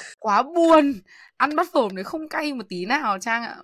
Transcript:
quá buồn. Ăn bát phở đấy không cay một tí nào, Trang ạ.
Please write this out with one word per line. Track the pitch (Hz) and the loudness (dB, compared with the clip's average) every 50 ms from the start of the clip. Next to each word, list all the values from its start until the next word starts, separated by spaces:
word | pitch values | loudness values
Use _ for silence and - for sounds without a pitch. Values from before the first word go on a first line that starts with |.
| - - - _ | -16 -20 -18 _
quá | - 220 202 214 254 | -4 0 2 2 0
buồn. | 285 339 349 330 330 320 311 294 285 269 190 - _ - - - - _ | 0 2 2 4 6 8 6 6 4 0 -4 -10 _ -20 -20 -20 -14 _
Ăn | - - 285 302 | -2 -2 0 0
bát | 302 370 - - | 0 -2 0 2
phở | 311 240 202 190 | 0 0 0 -2
đấy | 185 196 | -6 -10
không | - - 311 320 302 | -8 -8 -10 -8 -6
cay | - 330 311 302 285 | -6 -4 -4 -4 -6
một | 247 214 - | -8 -10 -10
tí | 185 175 180 | -8 -8 -4
nào, | 208 247 302 294 220 196 190 | -2 -2 -2 0 -2 -4 -4
Trang | 190 233 226 233 233 | -4 -4 -4 -4 -4
ạ. | - - - | -8 -12 -16